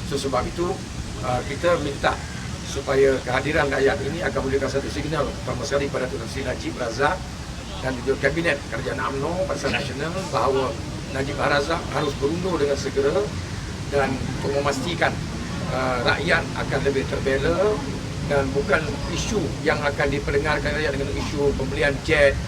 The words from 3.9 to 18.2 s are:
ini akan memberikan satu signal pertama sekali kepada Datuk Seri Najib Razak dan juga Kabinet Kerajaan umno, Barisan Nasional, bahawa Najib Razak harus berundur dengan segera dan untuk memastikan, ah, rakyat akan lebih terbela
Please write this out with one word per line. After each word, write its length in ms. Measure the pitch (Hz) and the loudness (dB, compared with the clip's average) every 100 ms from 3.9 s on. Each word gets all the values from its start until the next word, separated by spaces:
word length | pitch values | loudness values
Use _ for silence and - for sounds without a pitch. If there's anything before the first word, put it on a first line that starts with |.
| 123 | 2
ini 160 | 135 165 | -2 -2
akan 240 | 139 135 | -2 0
memberikan 240 | 131 135 135 | 0 0 2
satu 240 | 139 117 | 0 -2
signal 320 | 147 151 156 | -4 -2 0
pertama 400 | 123 - 123 123 | -2 -2 -4 -4
sekali 240 | - 139 143 | 0 0 0
kepada 240 | 127 123 | -2 -2
Datuk 160 | 131 - | -4 -4
Seri 160 | 135 | -4
Najib 320 | 127 120 - - | -4 -4 -4 -4
Razak 400 | 120 113 143 185 - - - - - - | -4 2 2 2 -6 -8 -10 -10 -8 -4
dan 160 | 131 127 | -4 -2
juga 160 | 123 131 | 0 2
Kabinet 400 | 139 156 165 139 - | 2 2 0 -2 -4
Kerajaan 320 | - 127 113 | -6 -4 -4
umno, 320 | 135 139 151 180 185 | -2 -2 -2 -2 -2
Barisan 240 | 139 139 | -2 -2
Nasional, 400 | 143 139 127 156 - - | -2 -2 -4 -4 -4 -2
bahawa 400 | 131 127 135 131 - - - - 135 | 0 2 2 0 -4 -6 -6 -6 -4
Najib 240 | 135 131 | -2 0
Razak 400 | 131 143 143 165 - 143 | 2 2 2 -2 -2 -2
harus 160 | 151 - | -2 0
berundur 400 | 139 170 180 160 | 0 0 0 2
dengan 160 | 143 139 | 2 2
segera 400 | 135 139 139 139 139 - - - - - - 143 | 0 2 2 2 0 -4 -6 -6 -6 -6 0 2
dan 160 | 135 | 2
untuk 480 | 131 - - 135 139 | 0 -2 -2 0 2
memastikan, 480 | 143 135 131 156 147 - - - - - - | 2 0 -2 0 0 0 -4 -6 -6 -4 -2
ah, 320 | 127 131 123 | 0 0 2
rakyat 400 | 139 147 139 165 - - 117 | 2 2 2 2 2 -4 -2
akan 120 | 139 | 2
lebih 240 | 135 135 127 | 2 2 0
terbela 720 | 143 127 135 156 175 208 208 - - - - | 0 0 2 2 4 2 2 -2 -4 -6 -4